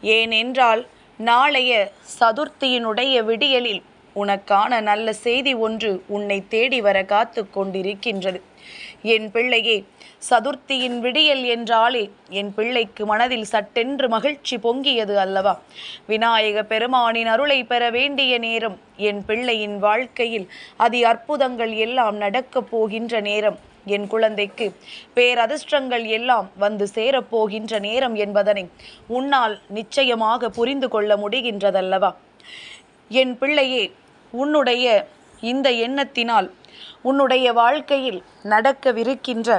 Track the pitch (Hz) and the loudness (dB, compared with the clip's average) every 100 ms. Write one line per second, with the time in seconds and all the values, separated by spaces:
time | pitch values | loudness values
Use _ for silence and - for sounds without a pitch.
0 | 202 220 226 220 240 262 247 226 247 - | 2 2 2 -2 -2 2 4 4 -2 -18
1 | - _ 220 240 277 277 254 233 196 - | -20 _ 2 4 4 2 2 2 0 -4
2 | - - 233 226 294 - 269 247 233 214 | -20 2 2 2 -4 -2 -2 0 -2 -2
3 | 269 262 220 226 277 262 240 196 - _ | 2 2 2 0 2 2 0 -6 -10 _
4 | _ - 202 196 - 196 220 240 214 208 | _ -6 -2 -4 2 2 2 0 0 0
5 | 220 214 240 240 269 254 220 220 220 190 | 0 -4 -2 -2 0 -2 -2 -2 -4 -4
6 | - 202 202 196 196 226 247 262 202 196 | -6 -6 -4 -4 -2 0 0 2 2 0
7 | 190 202 226 - 196 - 196 190 190 202 | 2 0 0 -4 -8 -6 -6 -4 -6 -6
8 | 240 196 190 180 - _ - - - - | -6 -4 -4 -6 -12 _ -20 -20 -20 -10
9 | 208 220 220 214 247 233 220 214 196 _ | 0 0 2 -2 2 0 2 -2 -4 _
10 | - - - 240 226 262 _ 269 254 240 | -20 -18 2 2 2 -6 _ -4 -2 -2
11 | 233 254 302 269 247 233 226 226 226 254 | -2 2 4 2 0 -4 2 4 4 2
12 | 202 - _ 190 202 202 226 247 214 - | -6 -8 _ -8 -6 -4 -2 0 -2 -4
13 | 208 214 247 247 214 220 202 - 233 277 | -2 0 0 0 -2 -2 -2 -2 -2 0
14 | 262 220 269 294 - 240 233 247 277 247 | 0 0 -2 -4 -8 -4 -2 0 0 0
15 | 214 202 190 196 196 180 - - - - | 0 0 0 0 0 -2 -6 -20 -18 -18
16 | - 220 226 226 220 208 208 220 240 254 | -4 0 2 2 2 0 -2 -2 0 2
17 | 233 233 226 226 285 277 233 240 240 233 | 2 0 0 0 2 0 0 0 0 0
18 | 277 277 269 240 233 226 220 185 _ - | -2 0 0 0 -2 -4 -4 -8 _ -4
19 | 208 202 196 226 247 226 208 202 202 214 | -4 -4 -4 -4 -2 -2 -4 -2 0 0
20 | 254 - 233 226 185 - - - 233 240 | -2 -4 -4 -4 -8 -16 -20 0 0 4
21 | 233 226 - 294 262 247 226 220 220 254 | 2 2 -2 0 0 0 -4 -2 -2 0
22 | 226 208 208 214 254 262 233 226 220 220 | 0 0 -2 -4 -4 -6 -4 -2 -2 -2
23 | 233 226 208 208 208 190 - _ - 202 | -4 -4 -2 0 0 -2 -16 _ -6 -4
24 | 202 220 220 214 202 - 220 - - - | -2 0 0 0 -6 -4 -8 -8 -20 -20
25 | - - 247 240 226 294 - 294 262 247 | -6 2 2 4 0 0 -2 -2 0 -4
26 | 226 220 240 240 190 - 202 214 208 226 | -2 -2 2 0 0 -2 -2 0 -4 -2
27 | 226 269 233 233 214 208 220 220 202 233 | 0 0 0 -2 0 -2 -4 -4 -2 -2
28 | 262 220 202 208 202 202 175 - - - | -2 -2 0 0 2 0 -2 -16 -20 -20
29 | - 240 269 277 226 208 _ 202 226 - | -8 -4 0 0 0 -4 _ -12 -4 0
30 | 269 233 220 233 240 202 233 277 262 220 | 0 0 0 0 -2 -2 -2 -2 -2 -2
31 | 208 202 202 240 240 202 196 190 185 185 | 2 0 0 -4 -4 -2 0 0 0 0
32 | 185 - _ _ - - - - _ _ | 0 -2 _ _ -20 -20 -20 -20 _ _
33 | _ 226 262 247 277 294 269 254 190 - | _ 0 0 0 0 2 2 0 -4 -8
34 | _ _ _ 233 285 302 254 240 247 214 | _ _ _ -6 0 2 2 2 4 2
35 | - - - - 226 254 269 240 233 277 | 0 -16 -20 -10 -4 0 0 0 -2 -2
36 | 277 269 233 226 185 - - - - - | -4 -4 0 0 0 -6 -20 -20 -20 -8
37 | 240 277 269 254 254 233 233 302 - 277 | -2 2 4 4 4 4 4 4 0 0
38 | 262 185 - - 208 214 226 269 262 226 | 0 -6 -12 -16 0 2 2 2 0 0
39 | 226 269 - 233 226 | 0 -2 -4 -4 2